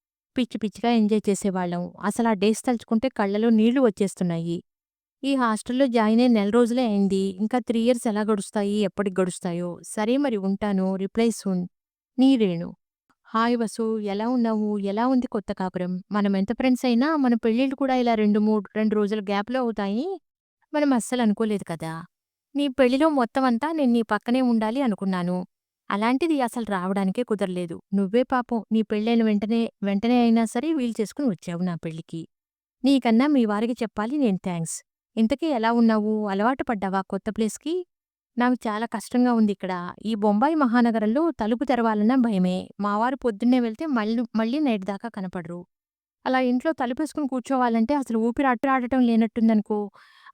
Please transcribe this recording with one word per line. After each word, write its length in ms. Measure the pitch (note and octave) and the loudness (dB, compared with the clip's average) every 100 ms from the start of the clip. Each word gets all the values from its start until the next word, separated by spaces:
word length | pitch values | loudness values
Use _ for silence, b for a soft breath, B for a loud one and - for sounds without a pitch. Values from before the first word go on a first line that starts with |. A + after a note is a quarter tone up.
| _ _ _ - | _ _ _ -4
పిచ్చి 220 | A#3+ G#3+ | -4 -4
పిచ్చిగా 340 | G#3+ - A#3 | -6 -2 0
ఎంజాయ్ 320 | A#3 G#3 G#3+ G#3 | 2 4 2 0
చేసేవాళ్ళం. 560 | F#3+ G3+ F#3 F3+ F3 F3 - | 0 -2 -2 -4 -4 -6 -6
అసలు 240 | G3 - A#3 | -4 0 0
ఆ 60 | |
డేస్ 300 | G#3 G3+ A3+ - | 2 2 0 -2
తలుచుకుంటే 440 | A#3 - A3+ C4 | -4 0 -2 0
కళ్ళలో 400 | - G3+ G#3 A#3 | -2 -2 2 4
నీళ్లు 320 | A3 A3 C4 | 6 4 4
వచ్చేస్తున్నాయి. 760 | B3 - G3 - F3+ E3 E3+ E3+ - _ _ _ _ _ | 2 2 -2 -2 -4 -2 -4 -6 -8 _ _ _ _ _
ఈ 80 | C4 | -2
హాస్టల్‌లో 520 | C4+ A#3+ G#3+ - B3 C4+ | 0 0 0 -2 0 2
జాయిన్ 320 | A#3 G#3+ A3+ | 4 4 4
అయి 120 | B3 | 6
నెల 180 | A3 G3+ | 4 4
రోజులే 340 | A#3 A#3 A#3+ | 4 4 2
అయింది. 400 | A#3+ G3+ G3 G3 G3 F#3+ | 0 2 2 2 -2 -2
ఇంకా 200 | G#3+ B3 | -2 -2
త్రీ 200 | A3+ A#3 | -2 0
ఇయర్స్ 260 | A#3 A#3+ A#3+ | 2 2 0
ఎలా 140 | G#3 | -2
గడుస్తాయి, 560 | G#3+ G#3 - G#3+ G3+ G#3 | 0 -2 -2 -4 -2 0
ఎప్పటికి 340 | G3 - G3+ F#3 | -2 -2 -4 -2
గడుస్తాయో. 540 | F#3 - F#3 E3+ F3 E3+ | -2 -4 -6 -6 -6 -10
సరే 300 | - - G#3+ C4+ | -10 -4 0 0
మరి 200 | C#4+ G#3+ | 0 -2
ఉంటాను. 480 | F#3+ G3 G#3 F#3+ F#3+ F#3+ | -2 -2 -2 0 -2 -4
రిప్లై 320 | F#3+ - A#3 | -4 0 0
సూన్. 320 | - G3 F#3 F3+ _ _ _ _ - | 0 -4 -4 -4 _ _ _ _ 2
నీ 120 | C4 C4 | 4 4
రేణు. 340 | G3+ E3+ F3 - _ _ _ _ _ | 2 0 -6 -12 _ _ _ _ _
హాయ్ 260 | A3+ A#3 A#3+ | -2 0 0
వసు, 280 | A3 - A3 A3 | -2 -2 -4 -2
ఎలా 260 | G#3 G3 A3+ | -4 -2 -2
ఉన్నావు? 420 | B3+ A3+ A3 G#3+ G#3 | 0 0 0 -2 -2
ఎలా 220 | G3 G3+ B3 | -2 -2 0
ఉంది 200 | C4 B3 | 0 0
కొత్త 240 | G#3+ - | -4 -6
కాపురం? 380 | G3+ F#3 F3 F3+ F3+ - | -6 -4 -4 -4 -6 -4
మనం 200 | G#3 G3+ G3 | 0 0 2
ఎంత 160 | G3 | 0
ఫ్రెండ్స్ 320 | A3+ C4 B3+ B3+ | 0 0 0 2
అయినా 240 | A#3 C#4+ D#4 | 2 2 2
మన 180 | B3+ A#3 | 2 2
పెళ్ళిళ్ళు 400 | A#3 A3+ C4+ C4+ | 0 0 0 -2
కూడా 200 | C4+ B3+ | 0 0
ఇలా 180 | A#3+ A3 | 0 2
రెండు, 240 | G#3+ G#3 | 2 2
మూడు, 260 | G#3+ G#3+ F#3+ G#3+ | 2 0 -2 -2
రెండు 200 | A3 G#3 | 0 0
రోజుల 260 | G3+ G#3+ | 0 -2
గ్యాప్‌లో 380 | G3 G3+ G#3 B3+ | -4 -4 -2 -4
అవుతాయి. 480 | A#3+ G#3+ G3 G#3+ E4+ F#4+ _ _ _ _ _ | -4 -4 -4 -4 -6 -8 _ _ _ _ _
మనం 160 | D4 D4 | 0 2
అస్సలు 280 | B3 - B3 | 2 0 0
అనుకోలేదు 440 | A3+ G#3 A3 G3+ - | 0 0 0 -2 -6
కదా. 280 | E3 D#3+ D#3+ F3+ _ _ _ _ C#4 | -8 -8 -10 -14 _ _ _ _ -4
నీ 100 | C#4+ | -2
పెళ్లిలో 380 | B3+ B3+ C4 D#4+ | 2 2 4 2
మొత్తం 340 | C#4+ A#3 C4+ | 2 0 0
అంతా 240 | C4 A#3 D4+ | 0 0 -2
నేను 200 | E4 C4 | 0 2
నీ 120 | A#3 | 2
పక్కనే 380 | A3 G#3 - B3+ | 0 -2 0 0
ఉండాలి 400 | B3 A3+ A3 B3 | 2 0 0 -2
అనుకున్నాను. 560 | C4 F#3+ F#3+ F#3 F3 F3+ F#3 _ _ _ - | -2 -2 -2 -2 -2 -4 -6 _ _ _ -6
అలాంటిది 460 | G3 A3+ C4 E4 D4 | -2 0 0 0 0
అసలు 260 | A#3+ B3 G#3+ | -2 -4 -4
రావడానికే 540 | G3 F3+ G3 F#3+ G#3+ | -4 -2 0 0 -2
కుదరలేదు. 540 | B3 G#3 G3 F3+ F3 G2 - | -2 -2 -2 -4 -8 -10 -4
నువ్వే 300 | G3 F#3+ A#3 | -2 0 0
పాపం 360 | B3+ B3+ A#3+ A#3 - | 0 -2 -2 -6 -2
నీ 100 | A3 | -2
పెళ్ళైన 400 | G#3+ G#3 A3 A#3 | 0 -2 0 2
వెంటనే, 400 | A3 G#3 G#3 A#3 A3+ - | 2 0 0 -2 -2 -4
వెంటనే 360 | G3 G3 A#3 B3 | -4 -2 2 2
అయినా 240 | A#3 A3+ A3+ | 4 4 2
సరే 240 | A#3+ D4+ | -2 -2
వీలు 220 | D#4+ A#3+ G#3+ | -2 -2 -2
చేసుకుని 340 | G#3 - C#4 | -6 -4 -4
వచ్చావు 340 | E3+ - E3+ | -4 -6 -4
నా 120 | F3+ E3 | -4 -4
పెళ్ళికి. 460 | E3 D#3+ - E3 E3+ _ _ _ _ _ | -8 -10 -12 -12 -12 _ _ _ _ _
నీకన్నా 440 | C4 C#4 A#3+ A3+ C#4+ | 2 4 4 4 4
మీ 160 | C#4 A3 | 4 2
వారికి 300 | G#3 A#3 B3 | 0 -2 -4
చెప్పాలి 400 | A3+ - A3 D4+ | -6 -4 -4 0
నేను 220 | B3 F#3 | 0 0
థాంక్స్. 380 | F#3+ F3 E3 - - _ _ - | -2 -4 -6 -8 -14 _ _ 0
ఇంతకీ 320 | A3 C#4 E4 | 0 0 -2
ఎలా 220 | B3+ A3 | 0 2
ఉన్నావు? 420 | A#3 A3+ G#3+ G#3 G#3+ G#3 | 4 4 4 0 -2 -2
అలవాటు 360 | F#3+ A3 C4+ | 0 0 0
పడ్డావా 360 | - A3 G3 F#3+ | -2 -4 -2 -4
కొత్త 280 | F#3 G3 - | -2 -6 -4
ప్లేస్‌కి? 440 | G#3 A3 - D4 F4+ F4+ _ _ _ _ A#3+ | -2 -2 -4 -6 -6 -6 _ _ _ _ -2
నాకు 200 | B3 B3+ | 0 0
చాలా 240 | A#3 G#3+ A#3 | -2 -4 -4
కష్టంగా 460 | G#3+ - B3 B3 | -6 -2 2 2
ఉంది 180 | A#3 G#3+ | 4 2
ఇక్కడ. 220 | G3 F#3 F3+ F3 - G#3 | 0 -4 -6 -8 -10 -6
ఈ 60 | A3 | -2
బొంబాయి 400 | G#3 G#3 C#4 D#4+ | 2 2 2 2
మహానగరంలో 680 | C4 A#3+ A#3+ A3 G#3+ B3+ E4 | 2 2 2 2 0 0 0
తలుపు 320 | C4+ G#3+ A#3 | -2 -2 -2
తెరవాలన్నా 520 | C#4 A#3+ A3+ G#3+ G#3+ C4 | 0 0 0 2 2 4
భయమే. 420 | A#3 G3 F3+ F#3 - - | 2 2 0 -2 -6 -6
మా 140 | G3+ G#3 | -4 -2
వారు 200 | A#3+ C4+ | -2 -2
పొద్దున్నే 420 | B3 G3 A#3+ B3+ | -4 0 2 2
వెళ్తే 260 | A#3 A3 D#4+ | 2 -4 -4
మళ్ళీ, 360 | A#3+ G#3 A#3 A#3 G#3+ | -2 -2 -2 -4 -2
మళ్ళీ 240 | A3+ C#4+ | -2 0
నైట్ 260 | D4 G#3+ F#3+ | 0 -2 -4
దాకా 220 | G3 A#3 | -8 -10
కనపడరు. 500 | G#3+ F#3 F#3 E3 F3 F3+ _ _ _ _ _ - | -10 -10 -10 -10 -12 -16 _ _ _ _ _ -2
అలా 140 | B3+ | 0
ఇంట్లో 300 | B3+ B3 D#4+ | 2 0 0
తలుపేసుకుని 540 | - B3 B3+ D4+ - C#4 | -2 -4 -4 -6 -4 -4
కూర్చోవాలంటే 640 | B3+ - C4+ B3 A3+ A3+ D4 | -4 -4 0 0 2 0 0
అసలు 220 | C4 A3+ | -2 -2
ఊపిరి 280 | A#3 A#3+ C4+ | 0 0 0
అట్టు 200 | A#3+ C#4 | 0 0
ఆడటం 340 | C4 A#3+ C4 | 0 0 2
లేనట్టుందనుకో. 800 | A#3+ A3+ A3+ - A3+ A3 - G#3+ G3+ - B B B | 4 4 2 2 2 2 0 -4 -6 -12 B B B